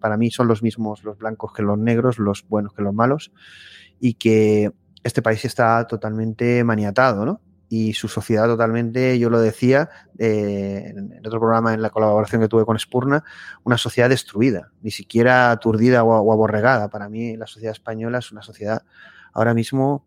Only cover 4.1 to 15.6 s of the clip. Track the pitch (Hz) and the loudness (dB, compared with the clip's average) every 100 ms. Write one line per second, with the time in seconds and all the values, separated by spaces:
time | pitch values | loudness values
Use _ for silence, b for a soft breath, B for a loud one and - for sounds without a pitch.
4.1 | 113 113 110 107 107 104 - _ _ 120 | 0 2 4 4 2 0 -6 _ _ -6
5.1 | - 110 107 123 - 113 113 117 113 110 | -2 -2 -2 -4 0 2 2 -2 -6 -6
6.1 | 110 113 110 120 120 117 110 104 98 131 | -6 -6 -2 0 0 2 0 0 2 2
7.1 | 101 120 214 _ _ - 113 110 104 110 | 2 -2 -6 _ _ -8 -4 -2 -4 -6
8.1 | - - 107 117 113 113 117 117 123 127 | -6 -2 0 0 0 0 -2 -4 -2 0
9.1 | 127 117 117 113 - 127 135 160 B B | 2 2 2 2 2 2 2 0 B B
10.1 | - 113 107 104 101 98 98 - 107 101 | -4 -2 0 -2 -4 -4 -8 -10 -14 -14
11.1 | - 110 113 113 113 113 110 110 110 107 | -14 -10 -2 2 2 2 0 -2 0 2
12.1 | 104 110 117 110 113 110 110 - 127 131 | 2 0 0 2 2 2 0 -2 -2 0
13.1 | 147 B B B B - 120 123 123 123 | -2 B B B B -2 -2 0 0 2
14.1 | 131 - 104 131 98 - _ 110 - - | 2 -2 -2 0 0 -8 _ -12 -12 -4
15.1 | 117 120 127 123 117 | 2 4 6 4 2